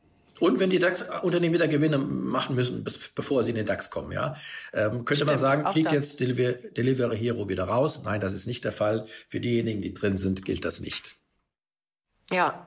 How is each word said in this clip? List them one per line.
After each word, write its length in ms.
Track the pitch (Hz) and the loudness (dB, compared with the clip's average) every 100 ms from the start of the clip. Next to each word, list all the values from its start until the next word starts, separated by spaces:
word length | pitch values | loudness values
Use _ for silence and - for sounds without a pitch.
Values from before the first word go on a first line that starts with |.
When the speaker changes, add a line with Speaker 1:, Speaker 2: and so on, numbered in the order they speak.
| _ _ _ - | _ _ _ 0
Speaker 1:
Und 180 | 180 185 | 2 4
wenn 120 | 190 | 4
die 80 | 180 | 4
dax-Unternehmen 720 | 175 180 - - 185 175 170 | 4 0 -4 -4 0 2 4
wieder 140 | 165 156 | 4 4
Gewinne 300 | 143 156 139 | 4 4 2
machen 580 | 143 131 127 131 131 127 | 0 -2 -2 -2 0 0
müssen, 260 | 123 117 | 0 -2
bis, 160 | 107 - | -8 -10
bevor 460 | - - - 135 | -10 -6 0 2
sie 60 | 117 | 2
in 60 | 113 | 0
den 100 | 104 | 0
dax 240 | 95 - | -2 -4
kommen, 200 | - 82 | -6 -6
ja. 240 | 87 147 147 - - - | -4 -4 -6 -12 -14 -8
Ähm, 320 | - 107 120 | -2 0 0
könnte 220 | 120 147 151 | 0 0 2
man 80 | |
Speaker 2:
Stimmt, 60 | 143 | 4
Speaker 1:
sagen, 260 | 135 147 151 | 4 2 2
Speaker 2:
auch 60 | |
Speaker 1:
fliegt 200 | 160 160 | 2 4
Speaker 2:
das. 0 | |
Speaker 1:
jetzt 280 | 147 139 - | 2 0 -2
Deliver-, 520 | 127 123 123 123 - | 0 2 0 0 -6
Delivery 460 | - 127 131 120 107 | 0 2 2 0 0
Hero 300 | 120 107 98 | -2 -2 -2
wieder 140 | 92 | -2
raus? 360 | 90 117 147 143 | 0 2 0 0
Nein, 200 | 110 104 | -4 -2
das 100 | 98 | -2
ist 140 | 98 120 | -4 -6
nicht 180 | 117 | -6
der 80 | 110 | -4
Fall. 320 | - 107 110 110 - - | -2 0 0 -4 -16 -10
Für 100 | 113 | -6
diejenigen, 440 | 120 117 113 101 | 0 0 0 -2
die 100 | 90 | -6
drin 240 | - 104 95 | -2 0 0
sind, 300 | 95 92 - | 0 -2 -2
gilt 180 | 90 | -4
das 160 | 82 - | -2 -4
nicht. 360 | - - - - _ _ _ _ _ _ _ _ _ _ - | -6 -8 -10 -18 _ _ _ _ _ _ _ _ _ _ -2
Speaker 2:
Ja, 360 | 180 160 - | 2 2 0